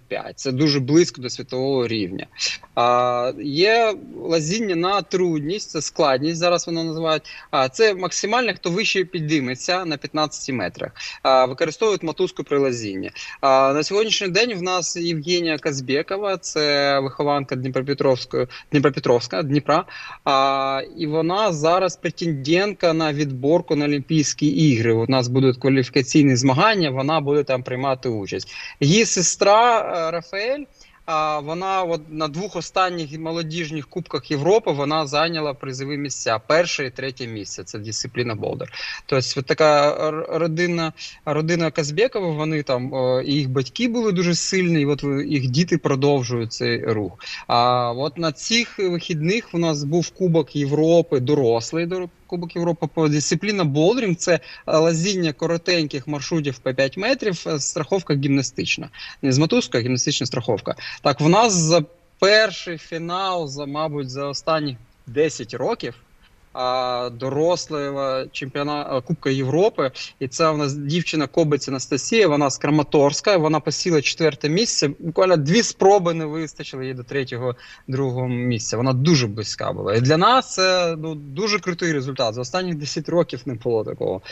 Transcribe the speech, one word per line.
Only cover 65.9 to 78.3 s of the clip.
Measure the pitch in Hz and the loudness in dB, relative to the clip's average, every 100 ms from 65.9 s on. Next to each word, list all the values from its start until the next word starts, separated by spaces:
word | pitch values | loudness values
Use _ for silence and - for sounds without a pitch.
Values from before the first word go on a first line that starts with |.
| - _ _ _ _ _ 127 | -12 _ _ _ _ _ -6
а, | 127 127 127 123 123 | -2 -2 -2 -2 -4
дорослого | 117 131 139 165 175 - 151 143 139 135 131 131 | -6 -4 0 2 0 -2 -6 -4 -4 -4 -4 -6
чемпіона-, | - 135 143 143 147 143 | -10 -8 -6 -4 -4 -4
а, | 131 | -4
Кубка | 127 165 139 | -2 -4 -2
Європи. | 135 131 151 208 - 135 - - - | -2 0 2 2 2 -2 -4 -16 -10
І | 135 | -8
це | - 160 | 0 0
у | 151 | 2
нас | 143 | -2
дівчина | 143 143 175 160 156 139 | -2 -4 -2 -2 -2 0
Кобець | - 156 143 - | 2 2 2 -2
Анастасія, | 131 - 135 - 226 185 | -6 -4 -4 0 4 4
вона | 147 143 | 4 2
з | - | 0
Краматорська, | 147 151 139 156 139 139 - 190 | 2 2 4 4 4 2 2 4
вона | 156 156 | 4 0
посіла | 156 - 180 156 | -2 -4 2 2
четверте | - - 160 139 147 | 2 0 0 0 -2
місце. | 170 233 - 147 143 | 0 0 0 0 -2
Буквально | 170 160 185 175 | -4 2 4 4
дві | 139 220 | 4 2
спроби | 214 - 190 202 170 | 2 4 6 6 4
не | 165 | -2
вистачило | 151 160 156 - 143 135 | -4 -6 -8 -10 -12 -10
їй | 131 | -8
до | 127 | -10
третього, | 117 139 127 120 127 120 - - - | -6 -4 -4 -4 -6 -6 -10 -18 -6
другого | 131 139 123 | -2 -2 -2
місця. | 123 | -2